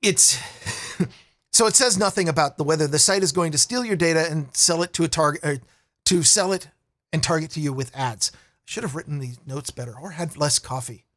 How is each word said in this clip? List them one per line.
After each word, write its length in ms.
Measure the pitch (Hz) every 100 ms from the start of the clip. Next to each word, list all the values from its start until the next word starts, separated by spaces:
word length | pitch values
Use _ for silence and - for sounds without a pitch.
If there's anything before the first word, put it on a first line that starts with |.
it's, 380 | 214 180 - - - - - - - -
<laughs> 540 | 175 - _ _ _
so 140 | - 226
it 80 |
says 240 | - 254 185
nothing 320 | 202 190 175
about 260 | 151 143 -
the, 80 |
whether 220 | 147 160 151
the 120 | 143
site 240 | - 196
is 100 | 190
going 200 | 151 170
to 60 | 147
steal 260 | - 247
your 120 | 240 190
data 300 | 165 160 165
and 260 | 156 135 -
sell 260 | - 170
it 120 | 175
to 100 | -
a 40 | 165
target, 360 | - 151 147
or 140 | 151 139 - _ _ _ -
to 160 | 180
sell 280 | 156 208 190
it 180 | 190 - _ _ _ _
and 100 | 156
target 280 | - 165 156
to 100 | -
you 140 | 147
with 200 | 131 127
ads. 380 | 131 131 107 - - _ _
Should 200 | - -
have 120 | 226 135
written 220 | - 147
these 200 | 131 123 -
notes 240 | 135 147
better 240 | - 120 110
or 140 | 170
had 260 | 160 170 -
less 200 | 147 -
coffee. 460 | - 127 123 113 _